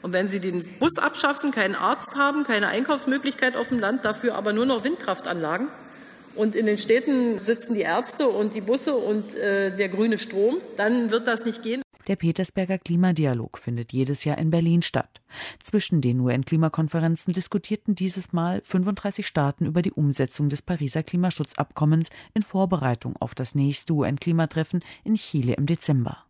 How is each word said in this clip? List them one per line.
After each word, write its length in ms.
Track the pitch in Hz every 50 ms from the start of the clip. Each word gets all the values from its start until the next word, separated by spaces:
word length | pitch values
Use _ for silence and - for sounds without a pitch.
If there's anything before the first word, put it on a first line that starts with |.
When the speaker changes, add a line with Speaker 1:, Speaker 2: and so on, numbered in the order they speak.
Speaker 1:
Und 120 | - 175 180
wenn 160 | 180 185 202
Sie 100 | 190 202
den 260 | 175 190 175 180 165 170 - -
Bus 200 | 254 330 339 -
abschaffen, 520 | - 302 - - - 285 285 285 - 294
keinen 240 | 262 226 202 190 196
Arzt 400 | - - 196 262 294 - - -
haben, 300 | 277 285 285 285 302 294
keine 240 | - 233 208 208 190
Einkaufsmöglichkeit 880 | - 214 269 277 302 277 - 262 262 277 269 277 269 - - 254 247
auf 100 | - 240
dem 140 | - 262 240
Land, 240 | 208 196 233 262 -
dafür 320 | 214 214 - - 240 214
aber 160 | - 202 214 208
nur 140 | 214 240
noch 180 | 269 262 220 196
Windkraftanlagen 840 | 262 339 - - - 185 - - - 170 175 160 151 160 185 247 302 - - - - - - - - - - - - -
und 180 | - 214 214 208
in 120 | - 226
den 120 | 214 208 208
Städten 640 | - - 226 247 262 311 277 254 247 240 226 190 185
sitzen 320 | 202 233 226 - - 240
die 60 | 208
Ärzte 480 | - 156 170 202 254 - - - 302 254
und 260 | 196 196 214 214 208
die 60 | 220
Busse 340 | 190 196 240 269 - 320 285
und, 400 | 247 196 202 214 214 208 208 -
äh, 420 | - - 202 196 196 196 190 185
der 120 | 185 202 190
grüne 300 | 185 190 220 233 220 202
Strom, 400 | - - 220 190 202 226 269 370 - - -
dann 340 | - 202 214 240 247 233 226
wird 160 | 214 233 233
das 180 | 254 233 220 226
nicht 200 | 233 220 - -
gehen. 180 | 220 233 262 269 _ _ _ -
Speaker 2:
Der 100 | - 196
Petersberger 600 | - - 170 160 - 190 - _ - 185 180 190 185
Klimadialog 800 | _ - 170 170 185 185 175 151 156 139 127 117 113 - - -
findet 340 | - - 120 117 117 - -
jedes 320 | 127 131 131 143 - -
Jahr 140 | 156 147 -
in 120 | 160 160
Berlin 300 | 160 170 165 170 170 170
statt. 400 | 165 - - 131 - _ _ - _ _ - - - - - - -
Zwischen 380 | - - 214 - - - 156
den 200 | 131 123 120 127
U-N-Klimakonferenzen 1120 | 123 123 120 127 131 - - 156 165 156 - - 160 151 - 170 160 165 165 160 - - 165
diskutierten 600 | 185 180 - - 208 - - - - _ - 202
dieses 380 | - 180 190 175 190 180 - -
Mal 300 | 170 165 175 185 202 -
fünfunddreißig 600 | - - 185 180 196 196 - - 202 196 - 202
Staaten 400 | - - 160 143 139 143 - 170
über 160 | - 156 175 165
die 100 | 196 -
Umsetzung 560 | - 151 143 135 - 135 131 - - 147 143
des 140 | 143 147 -
Pariser 400 | - 180 160 151 135 - 160 160
Klimaschutzabkommens 1040 | - - 175 180 185 - - 151 - - - - - - - 156 151 156 160 165 - - - - - _
in 80 | 220
Vorbereitung 760 | 208 - - 190 190 180 185 160 135 131 120 117 - 127 - -
auf 140 | - 120 -
das 200 | - 131 - -
nächste 380 | 143 139 139 143 - - - 165
U-N-Klimatreffen 920 | 147 139 - 147 135 - 170 170 165 165 156 - 160 160 - - 175 - - - - _
in 120 | - 220
Chile 360 | 214 - - - 151 123 120 120
im 140 | - 143
Dezember. 500 | 143 170 - - - 147 131 117 123 135 - - _